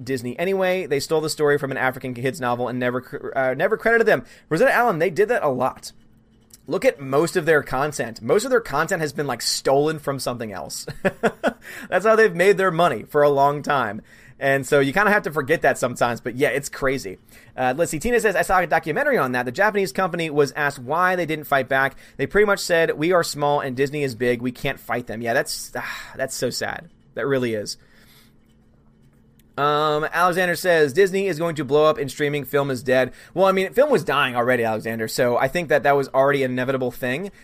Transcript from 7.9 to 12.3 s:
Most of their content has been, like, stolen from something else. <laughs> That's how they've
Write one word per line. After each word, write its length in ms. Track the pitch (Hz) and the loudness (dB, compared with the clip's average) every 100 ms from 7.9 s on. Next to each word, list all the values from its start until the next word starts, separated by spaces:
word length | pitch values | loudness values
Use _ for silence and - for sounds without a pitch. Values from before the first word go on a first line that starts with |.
| 147 117 110 | -4 -8 -6
Most 220 | 113 185 | 0 0
of 60 | 254 | 2
their 100 | 254 | 0
content 400 | - 139 160 180 | 0 -2 -2 -2
has 120 | 156 | -4
been, 140 | 139 143 | -4 -6
like, 140 | 120 | -4
stolen 580 | - - - 139 151 156 | -4 -4 2 2 2 -2
from 200 | 147 139 | -6 -6
something 320 | 131 117 113 | -6 -6 -8
else. 340 | 92 71 - - - 196 - 226 - | -10 -12 -12 -14 -4 -4 -2 -4 -2
<laughs> 480 | 220 220 - - 214 | -6 -6 -16 -16 -4
That's 160 | 180 208 | 0 2
how 100 | 220 | 4
they've 200 | 214 | 4